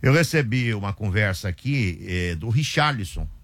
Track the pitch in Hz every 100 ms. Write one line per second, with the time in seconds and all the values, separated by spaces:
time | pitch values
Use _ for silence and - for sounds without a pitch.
0 | 131 147 165 160 127 127 120 107 101 95
1 | 107 92 104 92 98 85 - 139 104 80
2 | 95 90 87 85 113 117 147 - 151 135
3 | 98 - 80 -